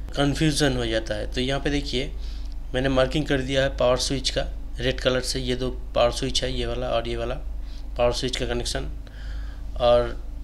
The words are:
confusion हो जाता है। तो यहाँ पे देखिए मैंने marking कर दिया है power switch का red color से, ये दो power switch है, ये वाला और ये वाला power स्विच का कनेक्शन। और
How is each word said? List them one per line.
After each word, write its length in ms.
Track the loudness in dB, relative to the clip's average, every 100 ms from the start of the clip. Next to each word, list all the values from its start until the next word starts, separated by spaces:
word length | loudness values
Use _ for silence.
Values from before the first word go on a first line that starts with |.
| -4 2
confusion 600 | 2 4 2 4 4 2
हो 80 | 0
जाता 300 | 0 -2 -4
है। 160 | -2
तो 100 | 0
यहाँ 180 | 0 0
पे 100 | 0
देखिए 420 | -2 0 -2 -2 -6 -6 -6 -6 -6 -4
मैंने 160 | 0 2
marking 360 | 4 4 2 2
कर 160 | 0
दिया 220 | 2 2
है 120 | 2 4
power 200 | 4 4
switch 300 | 2 0 0
का 160 | -2 -2 -4 -6 -2
red 200 | -2 0
color 220 | 2 2
से, 180 | 0 -2
ये 160 | -2 -2
दो 140 | -2 -4 -2 2
power 160 | 2
switch 320 | 2 0 0
है, 80 | 0
ये 120 | -2 -2
वाला 240 | -2 -2
और 180 | -2 -2
ये 80 | -2
वाला 200 | -4 -4 -6 -6 -8 -8 -6 2
power 140 | 2
स्विच 240 | 2 0 0
का 80 | 0
कनेक्शन। 460 | -2 -2 -2 -4 -6 -10 -10 -8 -6 -6 -8 -8 2
और 360 | 6 6 4 -2 -8 -8